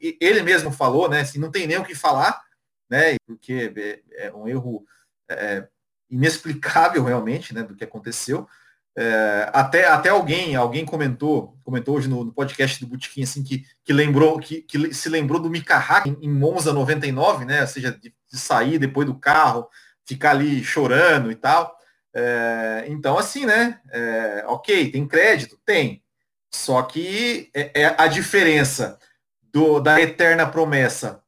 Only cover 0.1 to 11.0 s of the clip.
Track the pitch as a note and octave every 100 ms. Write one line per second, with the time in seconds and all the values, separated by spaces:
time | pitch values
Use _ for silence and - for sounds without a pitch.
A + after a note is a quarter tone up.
0.1 | D#3+ E3+ A3 E3+ F3+ D3+ C3+ C3 C3+ F3
1.1 | D3 C3+ C#3+ D#3+ G3 E3 F3 F#3 D#3 D#3+
2.1 | C3+ F#3 - _ _ _ _ - B2+ D#3+
3.1 | B2+ - A2+ - B2+ A2+ G2 G2+ - _
4.1 | - G2+ G#2 G#2+ C3 B2 G#2+ _ _ _
5.1 | _ - D2+ G#2 G2+ G2 _ _ _ -
6.1 | B2+ D3+ D#3 D#3+ C#3 - E3 D#3+ D#3 B2
7.1 | B2 A2 C3 - A2+ A2 G#2 A2 A2 A2
8.1 | A2+ - D3+ G3+ _ _ _ _ - A#2
9.1 | A2 A2 G#2 G#2+ C3+ C3+ E3+ F3+ D3+ F3+
10.1 | G3+ C#3+ E3+ F3+ C3 A#2+ C#3 D#3 D#3+